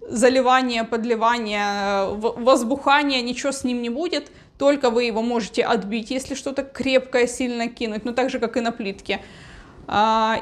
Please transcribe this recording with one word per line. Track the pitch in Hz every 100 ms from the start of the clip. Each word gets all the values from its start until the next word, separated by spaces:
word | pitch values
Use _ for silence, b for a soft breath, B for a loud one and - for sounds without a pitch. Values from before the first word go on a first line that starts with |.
| -
заливания, | 233 247 262 254 262 262 233
подливания, | 226 233 240 220 226 240 214 208 202 202 196 196 190
э, |
в-, | 208 226 -
возбухания, | 240 277 226 277 285 285 285 262
ничего | 240 247 285
с | 269
ним | 254 240
не | 233
будет – | 240 349 349 - B B -
только | 277 285 247
вы | 226 240
его | 214
можете | 233 240 190 -
отбить, | - 233 196 226 220
если | 262 262
что-то | 269 277 269
крепкое | 269 - 262 262 254 247 240
сильно | - 254 240 233
кинуть, | - 226 214
ну, | 247
так | 240 254
же, | 254
как | 226 233
и |
на | 226
плитке. | 233 196 196 - 196 B B B B B B -
А, | 202 220 220 220 226